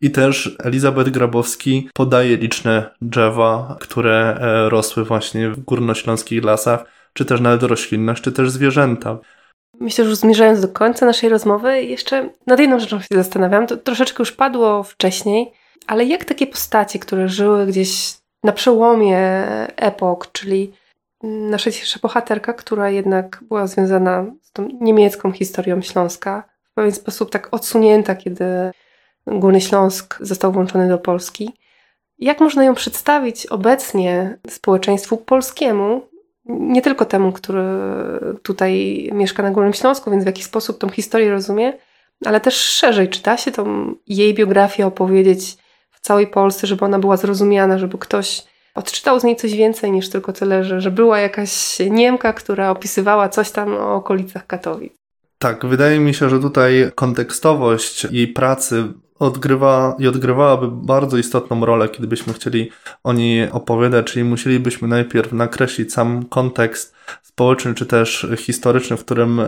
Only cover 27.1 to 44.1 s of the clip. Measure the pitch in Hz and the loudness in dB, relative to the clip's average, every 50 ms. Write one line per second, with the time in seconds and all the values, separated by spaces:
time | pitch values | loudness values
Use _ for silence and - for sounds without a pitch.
27.1 | 196 - 220 - - 202 - - - 226 - - - 226 220 214 214 214 202 - | -6 -6 -6 -4 -4 -6 -6 -6 -8 -8 -4 0 2 4 6 6 6 6 4 2
28.1 | 185 185 - 185 180 180 185 185 185 180 180 185 185 _ _ _ _ _ _ _ | -4 -6 -6 -10 -8 -6 -4 -2 -2 -2 -2 -4 -6 _ _ _ _ _ _ _
29.1 | _ _ - - 214 196 185 190 190 190 185 - 208 196 190 190 185 - - - | _ _ -10 -6 -2 2 4 6 6 6 4 2 2 2 2 2 0 -4 -10 -12
30.1 | - - - 196 190 185 - 190 185 196 185 185 - 190 185 185 180 175 180 185 | -14 -12 -8 -8 -6 -2 0 0 0 0 0 0 0 0 0 2 0 0 0 -2
31.1 | 175 180 180 - - - 214 226 - _ _ _ _ _ _ _ _ _ _ _ | -2 -2 -4 -8 -12 -10 -12 -12 -12 _ _ _ _ _ _ _ _ _ _ _
32.1 | _ - 240 262 294 294 320 302 285 277 269 262 254 254 - 165 - - - - | _ -4 -2 0 2 4 4 4 4 6 4 4 4 2 -2 -8 -8 -4 0 2
33.1 | 294 294 269 233 226 - - - - 202 190 226 262 269 269 - - 196 185 180 | 2 2 2 -2 -6 -8 -10 -8 -4 0 2 2 2 2 0 -2 -2 0 0 0
34.1 | 180 175 185 190 226 - - - - - - - 190 185 190 - 202 196 196 - | 0 0 -2 -2 -6 -10 -16 -20 -18 -6 0 2 2 2 2 0 -2 -2 -2 -4
35.1 | 226 226 226 - 254 262 254 - - - 302 254 214 202 196 208 233 262 269 _ | -4 -4 0 2 2 2 2 0 -4 -2 -2 0 0 0 0 0 -2 -2 -4 _
36.1 | _ _ _ _ _ _ _ 233 240 - - 240 254 254 254 285 269 - 220 208 | _ _ _ _ _ _ _ -10 -8 -4 -2 0 2 4 4 2 2 0 0 0
37.1 | - 196 190 185 185 - - - 190 190 185 190 190 190 196 196 196 - - - | 2 2 2 2 0 -4 -6 -6 -4 -2 -2 -2 -4 -4 -4 -6 -6 -6 -6 -8
38.1 | - - - - - 208 - - 190 - 196 185 190 190 196 190 196 - - - | -8 -8 -8 -8 -8 -8 -8 -8 -4 -2 0 0 0 0 -2 -2 -4 -6 -6 -4
39.1 | 208 202 196 190 - - 196 196 190 208 202 202 202 - - 254 277 269 - 220 | -2 0 0 0 0 -2 -2 0 2 2 2 2 2 2 0 0 0 0 -2 -2
40.1 | 202 196 190 190 190 190 - - - 226 - - 214 - - 196 - - 208 - | 0 0 0 0 -4 -6 -8 -8 -6 -6 -6 -6 -8 -6 -6 -6 -4 -6 -6 -2
41.1 | - 226 220 208 202 196 196 208 202 208 226 262 277 - _ _ _ _ _ _ | 0 2 2 2 2 0 -2 -2 -2 0 0 -2 -2 -6 _ _ _ _ _ _
42.1 | _ - - - 214 214 214 254 254 - - - - - - 254 220 202 185 185 | _ -8 -2 0 0 2 2 2 0 0 0 -2 0 2 2 4 4 4 2 0
43.1 | - - - 208 214 - - 269 - - 202 208 208 202 - - - - _ - | -2 -4 -2 -2 -2 -2 -2 -6 -6 -4 -4 -4 -4 -4 -4 -6 -8 -12 _ -6